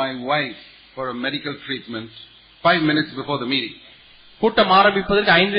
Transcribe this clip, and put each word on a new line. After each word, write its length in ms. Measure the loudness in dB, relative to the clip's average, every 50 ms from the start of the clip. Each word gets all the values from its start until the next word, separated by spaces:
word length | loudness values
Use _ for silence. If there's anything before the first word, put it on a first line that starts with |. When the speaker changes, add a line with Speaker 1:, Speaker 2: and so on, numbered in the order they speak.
Speaker 1:
my 80 | -2 -4 -4 -8 -4 -2
wife 300 | -2 -2 -2 -4 -10 -14 -20 -20 -20 -20 -20 -18 _
for 100 | -8 -8 -6 -6
a 20 | -6 -6
medical 300 | -6 -6 -6 -8 -10 -10 -10 -10
treatment 440 | -10 -10 -10 -10 -10 -10 -10 -10 -12 -18 -20 -20 -20 -20 -20 _ _ _ _ 2
five 160 | 2 2 4 2 2
minutes 200 | 2 0 -2 -4 -8 -10
before 180 | -6 -6 -6 -4
the 80 | -4 -2 -2
meeting. 200 | -4 -4 -6 -12 -16 -20 -20 -20 -20 -20 -20 -20 _ _ -20 -6 _
Speaker 2:
கூட்டம் 320 | 0 0 2 2 2 6 6 6
ஆரம்பிப்பதற்கு 520 | 6 4 2 0 0 0 0 2 4 4 4 4
ஐந்து 180 | 4 2 2